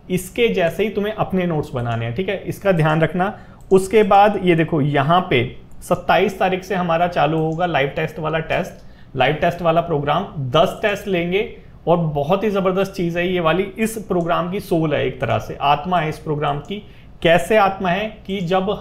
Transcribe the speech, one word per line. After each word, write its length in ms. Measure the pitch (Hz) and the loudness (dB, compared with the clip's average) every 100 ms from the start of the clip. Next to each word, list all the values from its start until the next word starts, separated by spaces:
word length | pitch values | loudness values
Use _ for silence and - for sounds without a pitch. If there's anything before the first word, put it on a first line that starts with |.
| - | -6
इसके 380 | 180 - - 233 | -4 -4 0 0
जैसे 340 | 190 170 165 | 2 0 0
ही 60 | 214 | -2
तुम्हें 240 | 196 202 214 | -2 -4 -4
अपने 300 | 156 185 175 | -2 -2 0
notes 280 | 151 - | -2 -4
बनाने 320 | 127 120 117 117 | -4 -4 -4 -4
हैं, 100 | 117 | -4
ठीक 140 | 190 | -4
है, 120 | 196 - | -6 -8
इसका 260 | - 196 | -4 0
ध्यान 280 | 175 156 156 | 2 2 2
रखना। 320 | 160 180 190 - - - - | 0 0 -4 -6 -16 -16 2
उसके 320 | 190 190 220 202 | 2 4 4 6
बाद 340 | 202 208 202 | 6 6 4
ये 120 | 180 165 | 2 2
देखो 260 | 151 160 | 2 0
यहाँ 440 | 151 143 139 175 180 | 2 2 2 2 2
पे 140 | 131 117 - - - | 0 0 -6 -18 -10
सत्ताईस 560 | - 175 - 175 196 - | -4 -2 2 2 2 0
तारीख 240 | 190 180 | -2 -2
से 120 | - 190 | -4 -4
हमारा 320 | 175 165 175 | 0 0 0
चालू 300 | 170 156 160 | 2 0 0
होगा 280 | 156 160 180 | -2 -2 0
live 220 | 151 143 | 0 -2
test 300 | 160 160 - | -2 -6 -4
वाला 200 | 156 160 | -4 -4
test, 420 | 156 139 185 - - - - 131 | -2 -4 -4 -10 -20 -20 -8 0
Live 180 | 131 151 | 0 2
test 260 | 175 - | 0 0
वाला 200 | 165 170 | 2 2
program। 460 | 170 147 143 160 196 160 131 | 2 0 0 -2 -2 -6 0
दस 260 | 151 190 - | 2 2 0
test 260 | 214 202 208 | -2 -2 -2
लेंगे, 340 | 175 170 190 233 - - - 151 | -2 0 -2 -2 -10 -20 -6 0
और 100 | 175 | 2
बहुत 460 | 160 147 143 196 | 2 -2 0 0
ही 60 | 220 | 2
ज़बरदस्त 440 | 196 185 185 190 | 2 2 0 -2
चीज़ 240 | - 170 170 | -2 -2 -2
है 80 | 175 | 0
ये 120 | 180 | 0
वाली, 240 | 160 180 | 2 2
इस 340 | 202 - 220 226 - | -2 -2 -2 -2 -2
program 440 | 180 165 165 175 | 0 0 0 -2
की 80 | 196 | -4
soul 340 | 196 175 160 | -2 0 2
है 120 | 131 127 | 0 -2
एक 120 | - | -2
तरह 180 | 123 110 | -2 -2
से, 180 | - 151 | -4 -2
आत्मा 380 | 143 147 180 180 | 0 2 0 -2
है 100 | 156 | -2
इस 80 | 151 | -6
program 400 | 160 147 147 143 | -6 -4 -2 -4
की। 220 | - 202 - - - - | -8 -12 -12 -20 -20 0
कैसे 340 | 165 170 - 220 | 4 4 4 4
आत्मा 320 | 196 - 185 | 4 2 -2
है 180 | 185 220 - - | -2 -4 -10 -8
कि 120 | 196 | -4
जब 280 | 170 185 190 190 | 0 0 0 -2